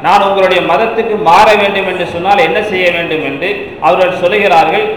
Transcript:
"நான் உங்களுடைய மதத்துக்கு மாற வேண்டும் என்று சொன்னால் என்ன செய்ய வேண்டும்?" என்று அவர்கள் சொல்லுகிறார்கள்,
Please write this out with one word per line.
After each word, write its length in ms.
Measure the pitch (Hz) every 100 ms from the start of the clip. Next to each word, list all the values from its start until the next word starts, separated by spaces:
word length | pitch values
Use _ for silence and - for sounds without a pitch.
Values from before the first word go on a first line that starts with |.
"நான் 200 | 160 202
உங்களுடைய 400 | 196 196 185 180
மதத்துக்கு 600 | 160 185 226 226 220 208
மாற 320 | 165 185 214
வேண்டும் 320 | 208 196 202 190
என்று 200 | 175 160
சொன்னால் 320 | 170 185 208
என்ன 240 | 196 214
செய்ய 280 | - 185 180
வேண்டும்?" 340 | 170 160 151
என்று 520 | 139 139 180 208 - -
அவர்கள் 380 | 156 185 180 -
சொல்லுகிறார்கள், 760 | 175 208 202 165 - 208 427